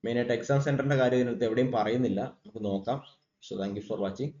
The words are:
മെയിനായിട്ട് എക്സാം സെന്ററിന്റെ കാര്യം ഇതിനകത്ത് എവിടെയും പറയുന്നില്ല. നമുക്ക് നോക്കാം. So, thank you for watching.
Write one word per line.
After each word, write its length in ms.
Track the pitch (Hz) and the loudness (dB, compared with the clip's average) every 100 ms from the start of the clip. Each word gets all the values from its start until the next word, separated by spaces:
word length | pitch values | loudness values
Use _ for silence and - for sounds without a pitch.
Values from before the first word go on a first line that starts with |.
മെയിനായിട്ട് 280 | 113 120 120 | 0 0 0
എക്സാം 300 | 117 - 139 | 0 2 2
സെന്ററിന്റെ 340 | 143 139 135 139 | 2 0 2 4
കാര്യം 220 | 127 127 | 4 4
ഇതിനകത്ത് 260 | 120 107 | 2 0
എവിടെയും 280 | 117 113 127 | 0 2 2
പറയുന്നില്ല. 500 | 117 107 120 123 98 | 2 0 2 2 0
നമുക്ക് 420 | 131 - - 110 | -4 -10 -16 -6
നോക്കാം. 380 | 104 98 98 135 - _ _ _ - | -2 -2 -2 -4 -6 _ _ _ -12
So, 120 | 98 | -6
thank 180 | 98 101 | -4 -6
you 80 | - | -6
for 120 | 104 | -4
watching. 320 | 98 98 143 - | -4 -4 -8 -8